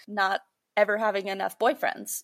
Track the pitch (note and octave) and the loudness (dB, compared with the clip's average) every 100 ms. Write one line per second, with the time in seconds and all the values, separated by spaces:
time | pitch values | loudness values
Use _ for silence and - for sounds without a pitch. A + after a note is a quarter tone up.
0 | - G#3 F#3+ G3 - _ _ - G#3 G#3 | -10 0 0 0 -6 _ _ 2 2 2
1 | A3 G3 G3 G3 F#3+ - A#3 D4+ - - | 0 0 -4 -4 -4 2 2 2 -2 -4
2 | - - | -8 -12